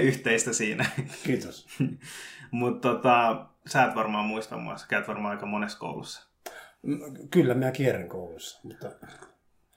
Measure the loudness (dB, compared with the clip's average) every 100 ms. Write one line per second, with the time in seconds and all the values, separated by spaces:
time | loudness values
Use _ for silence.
0 | 6 4 2 2 2 0 0 0 -2 -2
1 | -8 -6 -2 -2 -2 -12 -10 -2 -2 -4
2 | -12 -16 -16 -18 -8 -2 0 2 2 4
3 | 6 6 6 2 -4 _ -2 4 4 4
4 | 0 0 -2 -2 -6 -8 -8 -10 -4 -2
5 | -2 -4 -4 -4 -4 -4 -4 -6 -10 -8
6 | -10 -14 -18 _ -18 -16 -18 _ -6 -6
7 | -6 -14 2 6 6 4 2 2 2 2
8 | -2 -8 -10 -12 -16 -16 -18 -14 -14 -16
9 | -20 -20 -20 _ _ _ _